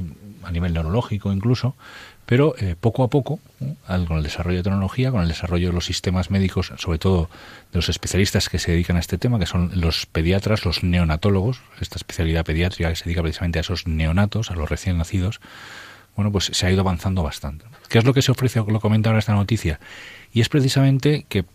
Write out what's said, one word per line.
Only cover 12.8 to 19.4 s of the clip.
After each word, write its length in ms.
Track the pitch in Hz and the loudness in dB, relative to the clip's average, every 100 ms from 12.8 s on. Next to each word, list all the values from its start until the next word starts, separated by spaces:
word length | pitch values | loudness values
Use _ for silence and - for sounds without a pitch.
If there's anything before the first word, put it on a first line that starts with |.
| 82 | -4
que 60 | 82 | -4
se 80 | |
dedica 180 | 90 85 | -4 -2
precisamente 380 | 80 76 87 82 | -2 -2 -2 -2
a 20 | |
esos 240 | 80 90 85 | -2 -4 -4
neonatos, 640 | 78 78 85 104 104 110 | -2 0 2 2 0 -4
a 40 | 85 | -6
los 120 | 76 | -4
recién 300 | 78 95 87 | -4 -2 -2
nacidos, 420 | 82 95 92 - - - - - - - _ - | -2 -2 -2 -4 -14 -20 -20 -20 -20 -20 _ -4
bueno, 140 | 104 | 0
pues 140 | 101 - | 0 -2
se 140 | - 92 | 0 2
ha 40 | |
ido 100 | 95 | 2
avanzando 400 | 95 85 98 92 | 2 0 -2 -2
bastante. 420 | 76 - 71 73 - - - | -2 -4 -10 -10 -16 -20 0
¿Qué 100 | 117 | 2
es 60 | |
lo 80 | 117 | 4
que 100 | 131 | 4
se 100 | 127 | 2
ofrece, 300 | 123 123 113 104 | 2 0 0 0
lo 140 | 107 | 0
comenta 280 | 104 110 110 | 2 2 4
ahora 120 | 110 | 2
esta 120 | 107 | 2
noticia? 460 | 104 | 2